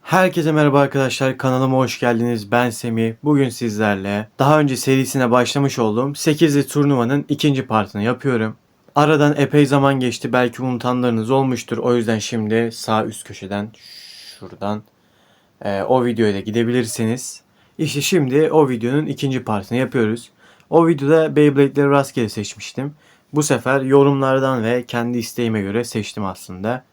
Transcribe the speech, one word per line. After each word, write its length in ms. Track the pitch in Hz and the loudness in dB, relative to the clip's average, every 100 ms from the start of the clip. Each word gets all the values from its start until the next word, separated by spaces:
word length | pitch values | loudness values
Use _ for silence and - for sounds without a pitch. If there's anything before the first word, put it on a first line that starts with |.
| - | 0
Herkese 420 | 170 185 175 156 | 2 2 2 0
merhaba 280 | 151 147 139 | 4 4 4
arkadaşlar, 580 | 139 139 131 - 131 127 | 2 0 -2 0 -2 0
kanalıma 400 | 131 127 131 131 | -2 0 2 2
hoş 220 | 127 - | 0 0
geldiniz. 520 | 123 117 120 117 101 | 0 0 0 -4 0
Ben 180 | 120 123 | 0 0
Semih. 440 | 117 120 113 113 113 | -2 -6 -2 -2 -2
Bugün 260 | 143 147 131 | 0 2 0
sizlerle 760 | 110 120 104 107 98 98 101 110 - | -2 -6 -2 0 0 -2 -4 -6 2
daha 200 | 131 156 | 4 6
önce 180 | 147 127 | 4 0
serisine 540 | - 135 131 139 123 | 0 0 0 0 2
başlamış 480 | 123 120 147 139 131 | 2 2 0 -2 0
olduğum 360 | 110 107 139 143 | 0 0 -4 -2
sekizli 520 | - 151 165 143 139 | -2 2 2 2 0
turnuvanın 580 | 147 143 135 117 143 - | 0 2 2 0 -2 -2
ikinci 380 | 143 151 135 127 | -2 0 -2 0
partını 340 | 110 101 104 | -2 -2 -4
yapıyorum. 520 | 107 120 139 120 110 117 _ _ _ - | -4 -2 -2 -2 -4 -8 _ _ _ 2
Aradan 400 | 151 156 147 147 | 2 4 2 2
epey 280 | 139 147 139 | 2 4 4
zaman 340 | 139 139 135 | 4 2 2
geçti. 340 | 127 117 123 | -2 -4 -2
Belki 280 | 123 123 123 | 0 0 -2
unutanlarınız 680 | 131 123 123 123 123 113 110 | -6 -4 -2 -2 0 -2 0
olmuştur. 460 | 135 135 120 - 113 | 0 0 -4 -6 -4
O 180 | 123 123 | 0 0
yüzden 240 | 113 110 | 0 -2
şimdi 520 | - 117 107 110 117 | -4 -6 -2 0 -2
sağ 340 | - - 110 - | -6 -2 -2 -2
üst 220 | - - | -8 -16
köşeden 440 | 107 98 101 107 _ - - - - - - | -16 -8 -8 -8 _ -20 -20 -20 -20 -20 -20
şuradan, 440 | 92 - 101 104 - _ _ _ _ _ _ _ | -20 -10 -6 -6 -10 _ _ _ _ _ _ _
e, 200 | 101 98 | -6 -4
o 220 | 95 127 123 | 0 2 2
videoya 280 | 113 107 | 0 0
da 60 | 98 | 0
gidebilirsiniz. 1040 | 110 110 117 123 113 - 110 127 - - _ _ _ - | -2 -2 0 0 -2 -4 -4 -4 -8 -16 _ _ _ -6
İşte 240 | 151 143 | -4 -4
şimdi 500 | 139 185 135 135 156 | 0 0 2 2 4
o 180 | 151 139 | 4 2
videonun 360 | 123 117 139 151 | 0 -2 -2 -4
ikinci 380 | 143 139 127 | -4 -4 -4
partını 340 | - 104 98 120 | -4 -6 -2 -4
yapıyoruz. 540 | 131 135 110 117 - _ _ _ _ | -2 0 -2 -2 -10 _ _ _ _
O 180 | 156 165 | 2 4
videoda 480 | 156 139 160 156 143 | 2 2 2 4 4
Beyblade'leri 540 | 147 139 139 135 143 | 4 4 2 2 2
rastgele 400 | 143 135 - 110 | 2 2 -4 -4
seçmiştim. 680 | - 101 - - - 139 147 _ _ _ | -4 -10 -12 -14 -10 -10 -12 _ _ _
Bu 100 | 143 | -2
sefer 380 | 147 127 127 135 | 0 -2 0 -2
yorumlardan 840 | 131 139 139 139 135 135 135 127 | 4 6 6 4 0 0 0 -2
ve 220 | 110 123 123 | -2 -2 -4
kendi 320 | 120 117 120 | -6 -4 -4
isteğime 440 | 117 - 117 110 | -6 -4 -2 -2
göre 220 | 98 107 | -2 -4
seçtim 420 | 120 113 104 - 98 | -4 -6 -8 -8 -8
aslında. 580 | 92 - 92 104 127 _ | -8 -14 -8 -6 -6 _